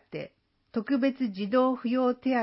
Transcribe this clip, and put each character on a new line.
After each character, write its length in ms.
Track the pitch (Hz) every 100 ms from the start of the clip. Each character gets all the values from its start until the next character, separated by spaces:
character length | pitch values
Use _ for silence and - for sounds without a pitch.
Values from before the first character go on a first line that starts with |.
| _
当、 180 | 151 - _ _ _ _
特 280 | 226 208 269
別 300 | 269 269 240
児 200 | 190 202
童 240 | 254 262
扶 140 | 254 233
養 260 | 254 254
手 220 | 247 262 254